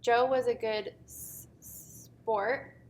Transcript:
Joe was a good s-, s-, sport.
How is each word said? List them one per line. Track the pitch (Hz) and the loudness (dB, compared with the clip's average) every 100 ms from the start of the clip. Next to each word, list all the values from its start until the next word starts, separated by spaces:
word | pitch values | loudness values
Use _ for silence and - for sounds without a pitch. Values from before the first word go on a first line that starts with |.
Joe | - 233 254 | 4 4 6
was | 262 240 | 4 2
a | |
good | 226 226 214 202 - | 0 0 -2 -4 -10
s-, | - - - - - - | -20 -16 -14 -16 -18 -20
s-, | - - - - - - | -18 -18 -18 -20 -20 -12
sport. | - 214 202 269 - - - | -2 0 2 -2 -4 -20 -20